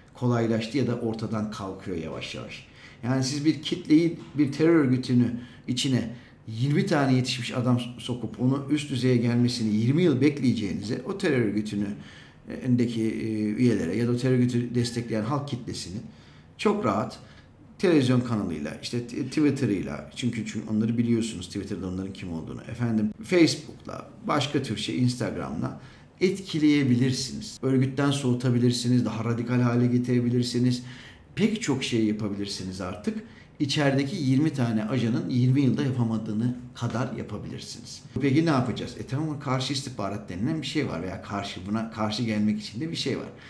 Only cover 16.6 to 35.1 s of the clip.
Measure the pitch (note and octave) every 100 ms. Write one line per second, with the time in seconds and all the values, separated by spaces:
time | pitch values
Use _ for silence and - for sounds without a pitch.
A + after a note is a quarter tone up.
16.6 | G#3+ G#3 B2 G2 A2+ - - - - -
17.6 | - - F#3+ D#3+ B2+ B2+ B2 A2 F#2 D#2
18.6 | D2 - - A#2+ A#2+ - B2+ D#3 D3 B2+
19.6 | A2+ G2 D2+ C#2+ - - B2 A2 G#2 G#2+
20.6 | G#2+ A2 A2+ A#2+ A#2 A#2 - E2+ F#2 G2+
21.6 | F#2 G2 F#2 F#2 F#2+ F#2+ F#2 E2 C#2+ B1
22.6 | - - A#2+ A2 G#2+ - - F3+ D#3+ -
23.6 | - - - - - - - D3+ B2+ D3
24.6 | A#2+ G#2 - A#2+ B2 B2 G2+ F2 C2+ C#2
25.6 | - - - - - - F#3 F#3+ - D#3+
26.6 | D3+ D3 C3+ A#2+ C3 B2 - - - -
27.6 | C3 C3 B2+ - C#3+ C3+ B2+ B2 C3 A#2+
28.6 | B2 A#2+ A#2+ B2 G#2 - A2+ A2+ A#2+ B2
29.6 | B2 A#2+ A#2+ B2 B2 B2 A#2+ B2 A#2+ B2
30.6 | B2 B2 - - - - - - G#3+ G#3+
31.6 | - C3 - A#2+ A2 G#2+ G#2+ G2 G2+ -
32.6 | F#2 F#2 F#2 - - G#3+ - - - -
33.6 | C#3+ D3+ C#3+ C3 C#3 F#3+ C3 C3 D#3 C3+
34.6 | A#2+ A2 G#2+ C3+ A#2